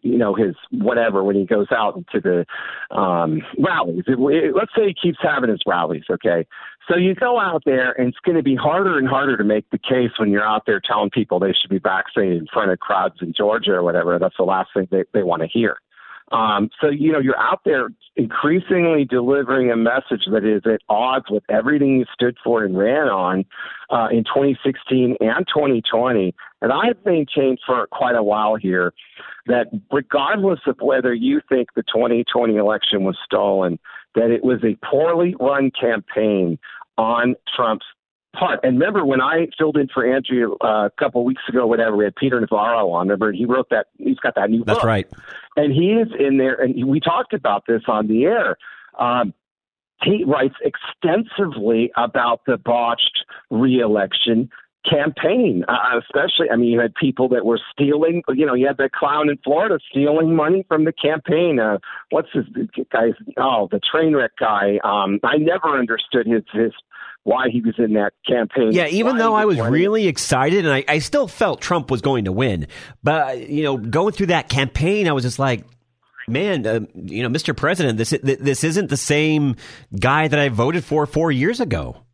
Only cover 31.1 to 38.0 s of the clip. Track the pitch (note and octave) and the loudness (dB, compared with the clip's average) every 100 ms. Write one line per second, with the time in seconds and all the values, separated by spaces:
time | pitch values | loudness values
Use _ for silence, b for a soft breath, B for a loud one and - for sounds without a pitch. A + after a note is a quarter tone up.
31.1 | A#2+ B2+ C#3+ - C3 A#2+ - - A2 A#2+ | 0 0 0 0 -2 0 -4 -2 0 2
32.1 | A#2 A#2+ B2 A#2 G#2+ G#2 G#2+ - G#2 F#2+ | 2 0 0 2 2 2 0 0 0 0
33.1 | F2 - G2+ G2+ G2 F#2 F2 B B B | -4 -2 0 2 2 0 -4 B B B
34.1 | - A#2 A#2+ B2+ A#2+ A2+ G#2 - C3+ D#3+ | 0 2 2 2 2 0 -2 -2 0 2
35.1 | E3+ F3 F3 B2+ C#3 C3+ - A#2+ A2+ - | 2 0 0 0 2 0 0 -2 -2 -4
36.1 | - A2 G2+ F2+ D#2+ B B B - A2+ | -2 2 2 0 -2 B B B -2 0
37.1 | A#2 A#2+ B2 - - A#2+ A2 - - | 2 0 -2 -6 -2 -2 -2 -8 -20